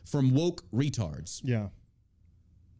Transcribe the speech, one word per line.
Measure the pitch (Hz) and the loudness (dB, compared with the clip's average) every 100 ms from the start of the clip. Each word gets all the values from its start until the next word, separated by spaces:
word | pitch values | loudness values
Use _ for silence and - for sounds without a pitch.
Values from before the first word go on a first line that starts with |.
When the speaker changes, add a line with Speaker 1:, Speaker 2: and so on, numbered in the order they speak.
| - | -4
Speaker 1:
from | 147 131 | 2 4
woke | 131 175 175 - | 4 2 -2 -4
retards. | 110 147 139 87 73 80 - | -2 0 -2 -4 -6 -10 -8
Speaker 2:
Yeah. | 127 113 98 - _ _ _ _ _ _ _ _ - | -2 -2 -4 -10 _ _ _ _ _ _ _ _ -20